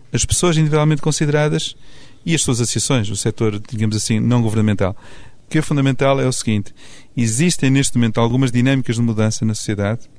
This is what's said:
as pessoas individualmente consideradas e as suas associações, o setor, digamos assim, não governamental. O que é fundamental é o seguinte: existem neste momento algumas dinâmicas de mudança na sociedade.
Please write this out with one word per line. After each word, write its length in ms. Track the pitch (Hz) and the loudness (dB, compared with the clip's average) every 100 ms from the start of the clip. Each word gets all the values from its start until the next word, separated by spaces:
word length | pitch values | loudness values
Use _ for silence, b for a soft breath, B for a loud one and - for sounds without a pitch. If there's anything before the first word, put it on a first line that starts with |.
| - | -6
as 120 | 120 - | -4 0
pessoas 300 | - 175 156 | 2 2 2
individualmente 420 | 156 151 151 151 | 2 4 2 2
consideradas 720 | 156 147 147 147 151 160 - - B B B B | 0 0 0 2 0 0 -4 -10 B B B B
e 100 | - | -4
as 80 | 160 | -2
suas 180 | - 120 | 0 0
associações, 480 | 117 113 - 131 101 | 0 -2 0 0 0
o 60 | 101 | -2
setor, 440 | 113 - 110 104 - | -4 -2 -2 -2 -8
digamos 260 | 113 110 104 | -4 -2 -2
assim, 240 | - 110 | -2 0
não 220 | 117 123 | 2 2
governamental. 520 | 113 107 107 101 95 - B B B B - | 2 2 2 2 0 -4 B B B B -4
O 40 | |
que 80 | 151 | -2
é 40 | |
fundamental 580 | - 147 135 131 135 139 | 0 0 2 2 2 2
é 60 | 131 | 0
o 60 | |
seguinte: 420 | - - 107 - B B B B - | -2 0 -2 -2 B B B B -2
existem 540 | 117 110 175 - 135 | 0 2 2 2 2
neste 260 | 135 135 120 | 2 2 2
momento 220 | 117 113 | 2 2
algumas 320 | 117 123 135 | 0 2 2
dinâmicas 440 | 117 127 135 123 113 | 2 2 2 0 0
de 60 | |
mudança 420 | 117 107 107 - | 0 2 0 0
na 100 | 110 | -2
sociedade. 480 | 107 - 101 101 113 - | -2 -4 -2 -2 -4 -8